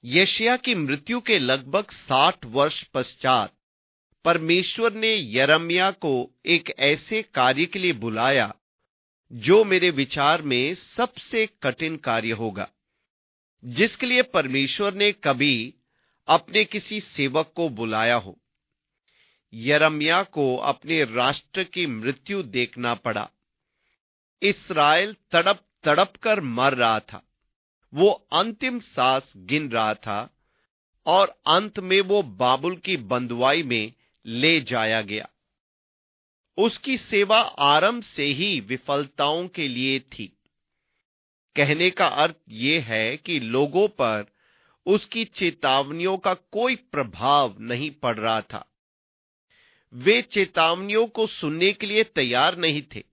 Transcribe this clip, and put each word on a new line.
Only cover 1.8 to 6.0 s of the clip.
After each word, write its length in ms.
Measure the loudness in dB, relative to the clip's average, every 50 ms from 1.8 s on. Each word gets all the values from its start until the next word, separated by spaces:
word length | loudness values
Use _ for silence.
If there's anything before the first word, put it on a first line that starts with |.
| -4 -4
साठ 540 | -12 -18 -6 -2 2 4 4 4 2 -2 -10
वर्ष 360 | -6 0 0 0 0 0 -6 -12
पश्चात 720 | -8 _ -6 -6 -6 -8 _ 0 2 2 2 2 -2 _ _ _ _ _ _ _ _ _ _ _ _ _ _ _
परमेश्वर 680 | 0 0 0 2 2 2 2 2 -2 -4 -2 -2 -2 -2
ने 200 | 0 -2 0 0
यिर्मयाह 800 | 0 -2 -4 0 0 4 4 4 2 2 0 0 2 2 0
को 220 | 0 _